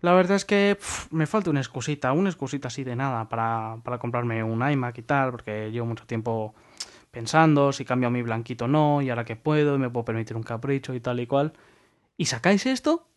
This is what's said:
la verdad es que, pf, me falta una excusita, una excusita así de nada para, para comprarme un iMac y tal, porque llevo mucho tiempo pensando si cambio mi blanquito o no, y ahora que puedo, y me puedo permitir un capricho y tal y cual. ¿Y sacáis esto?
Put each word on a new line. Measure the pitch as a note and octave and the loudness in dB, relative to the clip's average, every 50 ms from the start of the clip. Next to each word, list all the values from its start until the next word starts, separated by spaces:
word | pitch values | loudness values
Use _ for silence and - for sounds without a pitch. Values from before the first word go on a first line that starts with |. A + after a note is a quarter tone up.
la | - F3 | 4 6
verdad | F3+ F#3 F#3 F3+ G3+ | 6 6 6 6 2
es | G3 - | 0 2
que, | - G#3 G3+ G3+ G3+ G3+ | 2 2 4 4 4 2
pf, | G3+ - - - - - - | 0 -4 -10 -10 -10 -10 -4
me | - D#3+ D#3 | 0 0 0
falta | D3 - A3 F#3+ F3+ | 2 0 -2 0 2
una | D3 C#3+ | 0 0
excusita, | B2+ A#2 - C3 A#2+ - D3+ C#3+ - B2+ | 0 -2 -6 -8 -4 -4 -6 -2 0 0
una | C3+ D#3+ G3 | 2 2 2
excusita | G3 E3 - C#3+ B2+ - C#3 - | 0 -2 -4 -6 -6 -6 -6 -6
así | B2 - - C3+ | -6 -8 -8 -8
de | B2+ A#2+ | -6 -4
nada | A#2+ C3+ C#3 C3 A2+ A2 G#2+ | -4 -2 -2 -2 -4 -4 -4
para, | - A2+ A2+ A2+ A2+ A2+ A2 A2 A2+ A2+ A#2 | -2 -2 0 0 0 -2 -4 -6 -10 -10 -8
para | - B2 A#2+ | -8 -8 -4
comprarme | - B2 A#2+ B2 A#2+ A#2+ A2+ A2+ A2 | -6 -4 -2 -2 -2 0 -2 -2 -2
un | A2 A2+ A2+ B2 C#3+ | -2 -2 0 0 0
iMac | D3 C#3 B2 A#2+ A#2 | 0 0 -2 -4 -6
y | A#2+ A#2 | -10 -4
tal, | - D3 C#3 C3+ C3 | 0 0 2 2 0
porque | A#2+ A#2 - - G#2+ G#2+ G#2+ A2 | -2 -6 -8 -8 -6 -6 -6 -6
llevo | A2+ A#2+ A#2 | -6 -4 -4
mucho | A#2 A#2 A2+ - | -4 -4 -6 -6
tiempo | _ A#2+ A#2 A2 A#2+ A2+ A2+ G#2+ G#2+ - _ _ _ _ - - - - - _ _ | _ -6 -4 -2 -2 -4 -4 -4 -6 -10 _ _ _ _ -16 -16 -16 -16 -20 _ _
pensando | - A#2+ A2+ A2+ - D#3 D#3+ D#3+ D3+ C#3+ C#3+ C#3 | -12 -10 -8 2 4 6 6 6 6 6 4 4
si | C3+ - C3 | 2 -2 -2
cambio | - B2+ B2+ B2+ A#2+ | -2 0 2 2 2
mi | B2 B2 | 0 0
blanquito | A#2+ A#2 A2+ A#2 A#2 - B2+ A#2 A#2+ | -2 -2 -4 -4 -4 -6 -6 -4 0
o | |
no, | A#2+ C#3+ D3+ D3+ D3 D3 C#3+ | 2 4 4 4 4 2 2
y | C#3 C3 | 0 0
ahora | A#2+ A#2 A#2 | -2 -4 -4
que | - A2+ | -6 -8
puedo, | A2+ _ D3+ D3+ D3+ D3 D3 C#3+ | -6 _ 0 2 4 4 4 2
y | C#3 | 2
me | C3+ B2 | 0 0
puedo | A#2+ B2 A#2 | -2 -4 -4
permitir | - A2+ A2+ A2 - A2+ | -2 -2 -4 -4 -4 -6
un | A2+ A2+ | -8 -6
capricho | - A#2 A2+ B2 C3+ C#3 C3+ C3+ - C3 | -6 -8 -6 -2 -2 -2 -2 -2 -6 -8
y | B2 | -6
tal | A#2+ B2+ B2 B2 | -4 -4 -4 -4
y | B2 | -4
cual. | A#2 C#3 C#3 C#3+ D#3 - _ _ _ _ _ _ _ _ _ _ _ _ | 0 0 0 0 0 -4 _ _ _ _ _ _ _ _ _ _ _ _
¿Y | - E3 | -4 -4
sacáis | - - A#2 - F3 G3+ G3 - | -4 -4 0 2 4 4 4 2
esto? | C4 C4 B3+ - D4+ D#4+ E4+ _ _ _ | 0 -2 0 2 0 0 0 _ _ _